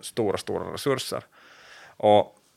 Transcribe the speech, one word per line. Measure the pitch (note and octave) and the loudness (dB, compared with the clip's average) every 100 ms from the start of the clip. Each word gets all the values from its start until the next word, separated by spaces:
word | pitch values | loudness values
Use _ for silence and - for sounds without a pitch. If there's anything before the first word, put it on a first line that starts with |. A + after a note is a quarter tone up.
stora, | - - G#2 F#2 | -8 -2 -2 -2
stora | - F2 F2+ | -4 -6 -6
resurser. | D#2+ C#3+ B2+ - - - _ - - - - - - | -6 -2 -2 -4 -8 -10 _ -20 -20 -20 -20 -20 0
Och | G#2+ G#2 - _ _ | 4 6 4 _ _